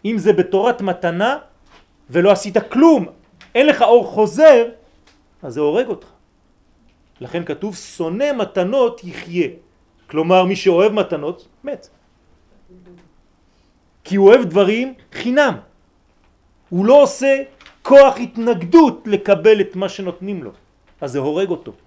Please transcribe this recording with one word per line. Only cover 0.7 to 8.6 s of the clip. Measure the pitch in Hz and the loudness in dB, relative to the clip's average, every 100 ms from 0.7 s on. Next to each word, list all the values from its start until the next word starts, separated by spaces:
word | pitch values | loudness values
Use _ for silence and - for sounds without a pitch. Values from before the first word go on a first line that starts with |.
| 240 | -2
מתנה | 202 180 170 170 220 294 _ _ _ _ _ _ _ | -6 -6 -6 -4 -4 -4 _ _ _ _ _ _ _
ולא | 143 190 | 0 2
עשית | 190 208 208 - | 0 -2 -4 -2
כלום, | 254 330 285 165 _ _ _ _ 233 | 2 4 4 -2 _ _ _ _ 0
אין | 294 | 2
לך | - | 2
אור | - 240 - | 4 2 2
חוזר, | - 214 170 311 240 233 - _ _ _ _ _ _ | -4 -2 4 6 6 2 -8 _ _ _ _ _ _
אז | 151 | -14
זה | 123 | -4
הורג | 147 180 254 | -2 -2 -4
אותך. | 185 - _ _ _ _ _ _ _ _ _ _ _ | -10 -14 _ _ _ _ _ _ _ _ _ _ _
לכן | 123 170 170 | -12 -10 -10
כתוב, | 151 208 180 | -10 -10 -12
"שונא | - - 165 190 294 262 | -18 -10 -8 -4 -4 -4
מתנות | 202 196 | -6 -4